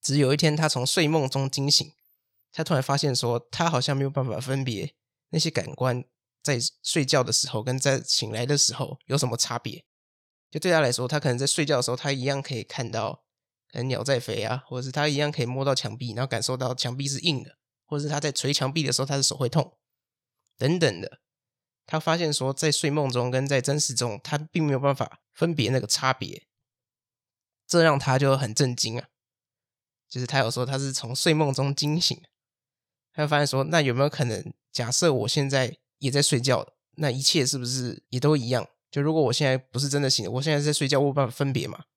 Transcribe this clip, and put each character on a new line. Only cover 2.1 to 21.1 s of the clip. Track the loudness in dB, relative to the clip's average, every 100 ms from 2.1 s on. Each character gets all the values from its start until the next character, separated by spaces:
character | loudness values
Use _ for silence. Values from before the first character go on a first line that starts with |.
| _ _ _ _
他 | -8
突 | 0
然 | 0
发 | 2 0
现 | 2 0
说， | 0 -2 -4
他 | -2 0
好 | 2
像 | 0 0
没 |
有 | -2
办 | -2 -4
法 | -4
分 | -4 -4
别 | -2 -4 -6 _ _ _ _
那 | -2
些 | 0
感 | -2 -6
官 | -4 -2 -2 -6 _ _ _
在 | -2 -2 -2 _
睡 | -4 0
觉 | 2 2
的 | 2
时 | 0 0
候 | -4
跟 | -4 -2
在 | 0 0
醒 | 0 -2 -2
来 | -4 -2
的 | 2
时 | 2
候 | 0 -8 -10 _
有 | -2
什 | 0
么 | -2
差 | -2 -4
别。 | -8 -12 _ _ _ _ _ _ _
就 | -4
对 | 2
他 | 4
来 | 4
说， | 2 0
他 | 0
可 | 2
能 | 2
在 | 0
睡 | 0 2
觉 | 2
的 |
时 | 0
候， | -2
他 | -2
一 | -2
样 | -2 -2
可 | -4
以 | -8
看 | -8 -8 -6
到 | -4 -4 -6 _ _ _ _ _
可 | -6
能 | -2
鸟 | -2
在 | 0 -2
飞 | 0 -4
啊， | -4 -4 -6
或 | -10
者 | -6
是 |
他 | -2 0
一 | 0
样 | 0
可 | -2
以 | -4
摸 | -2
到 | 0
墙 | 0 -2 -8
壁， | -8
然 | -6
后 | -4
感 | -2
受 | -4 -4
到 | -4
墙 | -4 -4 -4
壁 | -6
是 | -2
硬 | 0 -2
的， | -6 _ _ _
或 | _ -6
者 |
是 | -4
他 | -4
在 | -2
捶 | -2 -2
墙 | 0 0
壁 | 0
的 | 0
时 | 0
候， | 0
他 | 0
的 |
手 | 0 0
会 | 0
痛 | 0 -2 _ _ _ _ _ _ _ _ _
等 | 0 2
等 | 2 0
的。 | -10